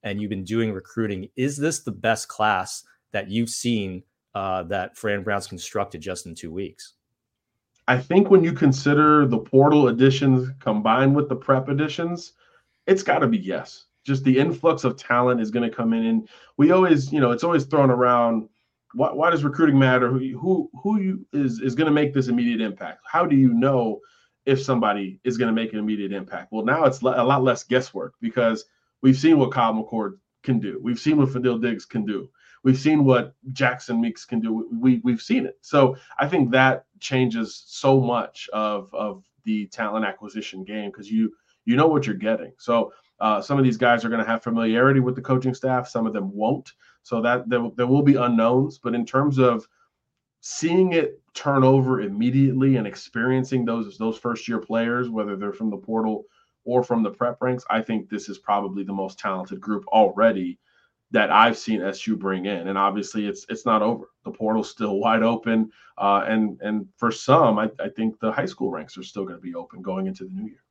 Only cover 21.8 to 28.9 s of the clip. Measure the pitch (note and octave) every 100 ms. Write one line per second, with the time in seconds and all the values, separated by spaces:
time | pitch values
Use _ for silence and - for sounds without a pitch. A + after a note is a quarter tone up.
21.8 | D#3 D3+ D3 C3+ B2+ A#2+ A#2+ A2+ A2 F#2
22.8 | E2+ D#2 - D#3+ F3 C#3 C3 A#2 C3 C3+
23.8 | A2+ G#2 _ _ _ _ - C3+ C3+ B2
24.8 | A2 G2+ F#2+ F#2+ B2 A#2 A#2 A2 A2+ G#2+
25.8 | G#2+ G#2 G2 G2 F#2 F#2 F2+ A2 A2 D3+
26.8 | D3 B2+ B2+ B2 B2 C#3 B2+ A#2+ - B2+
27.8 | B2+ - - _ A#2 B2 A2+ A2 - _
28.8 | _